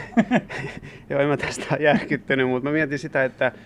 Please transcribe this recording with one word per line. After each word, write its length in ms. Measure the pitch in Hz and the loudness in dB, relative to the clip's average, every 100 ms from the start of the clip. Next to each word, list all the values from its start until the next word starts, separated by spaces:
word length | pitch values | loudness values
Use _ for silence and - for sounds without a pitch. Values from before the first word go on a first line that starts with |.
| - - - 247 | -2 0 2 0
<laughs> 720 | - - - - - - - | -2 -10 -10 -12 -16 -18 -4
joo, 100 | 143 | 0
en 80 | 143 | 2
mä 80 | 139 | 0
tästä 280 | - - - | -2 -6 -4
ole 120 | 139 | 2
järkyttynyt, 640 | 151 135 - 143 - 135 127 | 4 4 2 -4 0 2 2
mut 140 | 127 | 2
mä 80 | 139 | 0
mietin 280 | 156 147 143 | 0 0 -2
sitä, 260 | 151 143 | -2 0
että 280 | 131 - 127 - | 0 0 -2 -2